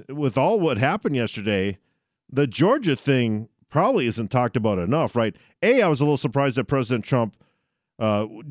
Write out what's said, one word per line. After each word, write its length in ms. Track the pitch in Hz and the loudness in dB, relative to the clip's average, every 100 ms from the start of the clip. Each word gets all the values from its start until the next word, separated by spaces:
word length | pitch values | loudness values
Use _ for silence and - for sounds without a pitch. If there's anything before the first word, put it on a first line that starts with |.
| - | -12
with 300 | 147 139 131 | -4 -2 0
all 220 | 156 220 | 0 2
what 180 | 165 110 | 0 0
happened 380 | 135 208 214 135 | 0 0 -2 -2
yesterday, 640 | 113 - 104 98 98 95 _ _ _ _ _ | -2 -4 -2 0 -2 -6 _ _ _ _ _
the 140 | 131 143 | -2 -2
Georgia 500 | - 180 294 196 135 | 2 2 2 0 -2
thing 540 | - 131 117 107 113 _ _ | 0 2 2 -2 -6 _ _
probably 360 | 151 208 240 120 | 0 2 2 0
isn't 220 | 113 107 | -2 -2
talked 260 | 131 120 123 | 0 0 0
about 220 | 107 95 | 0 0
enough, 380 | 87 151 127 120 | 0 0 0 0
right? 200 | 110 - _ _ | -2 -4 _ _
A, 180 | 196 262 | 2 4
I 60 | 190 | 2
was 120 | 139 | 2
a 40 | |
little 120 | 147 143 | 2 0
surprised 400 | 139 139 139 120 | 0 0 0 0
that 80 | 120 | -2
President 400 | 139 117 120 - | -2 0 -4 0
Trump, 300 | 127 110 - _ _ _ _ _ - | 0 0 -6 _ _ _ _ _ -4
uh, 300 | 110 104 110 110 151 | 0 0 -2 -8 -18